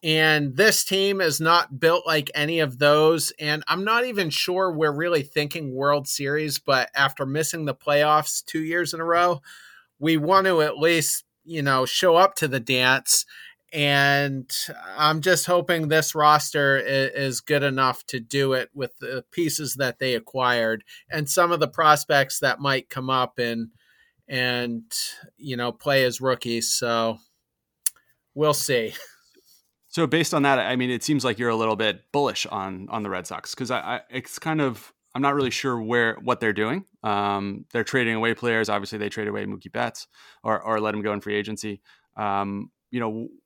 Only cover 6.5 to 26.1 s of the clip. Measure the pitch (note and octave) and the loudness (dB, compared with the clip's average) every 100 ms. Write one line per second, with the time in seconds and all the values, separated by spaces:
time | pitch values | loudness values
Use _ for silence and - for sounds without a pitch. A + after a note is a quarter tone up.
6.5 | C#3+ - C3+ B2 C3 C#3 - C3+ C#3+ D#3 | -6 0 0 2 0 0 0 -4 -2 -2
7.5 | E3+ D3+ B2+ - D3 D3+ D3+ D3+ - - | -4 -6 -6 0 2 4 4 2 -6 -6
8.5 | D#3+ D#3+ E3+ E3+ E3 E3 E3+ F3 D#3+ - | -6 -2 -2 -2 -4 0 2 4 0 -6
9.5 | - - - _ _ D3 D#3+ D3+ F#3+ F#3+ | -20 -20 -20 _ _ 0 2 4 4 4
10.5 | F3 D3+ C#3+ D#3 E3+ D3+ - - _ - | 4 2 2 2 2 0 -4 -8 _ -12
11.5 | D#3+ C#3 C3+ C3 - F#3 E3 F#3+ - D#3 | -4 0 2 2 2 6 8 6 4 -2
12.5 | C3 A#2 B2+ B2+ C3 - - - - - | -2 0 2 4 4 4 0 0 -12 -20
13.5 | _ _ D#3 C#3+ C#3+ C#3 C#3+ C#3+ C3+ B2+ | _ _ -4 0 4 4 4 0 -4 -6
14.5 | - - - F2 F#2+ D3+ D#3 D3+ F3 - | -8 -8 -10 -14 0 2 2 2 2 4
15.5 | F3 D#3+ E3+ D#3 D#3 D3+ D#3+ D3+ D3+ - | 0 2 0 2 2 2 4 6 6 4
16.5 | D#3 C#3 C3+ A2 C3+ C3+ - C#3 B2 - | 0 2 2 2 0 0 -2 -4 -4 0
17.5 | D3 C#3 C3+ C3 B2 - C3 A2+ C#3 C3+ | 0 0 0 0 0 -6 -10 -6 -2 0
18.5 | C3 A#2+ C#3+ B2 _ B2+ C3 - - E3 | 0 -4 -8 -10 _ -12 -12 -10 -4 -2
19.5 | - D3 B2+ C3 A#2+ C3 A#2+ - C3+ B2 | -2 -6 -4 -4 -2 -4 -4 -4 -2 0
20.5 | A#2+ A2+ A2+ - - _ D#3 D3 - E3+ | 2 0 -2 -8 -20 _ -6 -2 2 2
21.5 | E3+ D3 - D#3 D3+ - D3 C3+ - C#3 | 2 0 2 4 4 4 0 2 -2 -2
22.5 | B2 C#3 C3+ - - C3 C3 B2 - A#2+ | -2 -2 -2 -4 -10 -2 0 -2 -2 -4
23.5 | A#2 A2+ _ _ _ _ _ _ C3+ B2 | -4 -8 _ _ _ _ _ _ -4 -2
24.5 | B2 B2 A#2 A2+ - - - - _ D3+ | -2 -4 -8 -8 -8 -8 -10 -20 _ -10
25.5 | B2 A#2+ A#2 D3 C3+ B2+ | -4 -4 -4 0 2 2